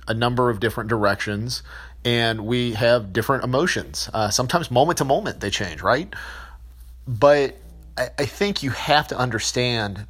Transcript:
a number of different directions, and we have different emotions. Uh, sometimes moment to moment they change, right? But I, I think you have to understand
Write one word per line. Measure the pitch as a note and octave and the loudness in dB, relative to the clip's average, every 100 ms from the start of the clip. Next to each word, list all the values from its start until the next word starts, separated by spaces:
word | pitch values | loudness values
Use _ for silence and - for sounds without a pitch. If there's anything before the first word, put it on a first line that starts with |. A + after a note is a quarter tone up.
| - | -4
a | |
number | A2+ A#2+ B2 B2 | 0 2 2 2
of | G#2 | 2
different | A2+ B2 A2 | -2 -2 -2
directions, | A#2 G2+ F#2+ - G#2 A#2+ - - - - - | 2 2 2 -2 -4 -4 -8 -10 -16 -18 -4
and | A#2+ A#2+ A2+ A2+ G#2+ | 0 2 2 0 -2
we | B2 B2 | 0 0
have | G#2+ A#2+ A#2+ G2+ | 2 4 4 2
different | F#2+ A2 C3 | -2 0 0
emotions. | B2 B2+ F3 A2 D2+ D2+ - | 2 0 0 -2 -6 -8 -6
Uh, | A2 G#2 | -2 0
sometimes | - - E3+ D#3+ | 0 0 0 2
moment | B2 D3+ E3+ | 4 4 2
to | C#3 | 0
moment | D#3 C3 - | 0 0 -4
they | G2+ | -4
change, | - F#2+ D#2 | -4 -6 -2
right? | F#2 B2+ F#3+ - - - - - - - - - - | 2 2 0 -12 -14 -16 -16 -18 -20 -20 -20 -16 -8
But | A2 C#3+ D3 C3+ - - - - - | 4 6 6 2 -4 -18 -20 -14 -6
I, | B2 - | -6 -4
I | - | -6
think | - G3+ F#3+ | 0 -2 0
you | C#3 | -4
have | - - D3 D3 | -4 2 2 2
to | - | -2
understand | B2 A2+ - B2+ B2 A#2+ G#2 G2 | -2 -2 -2 0 0 0 -2 -6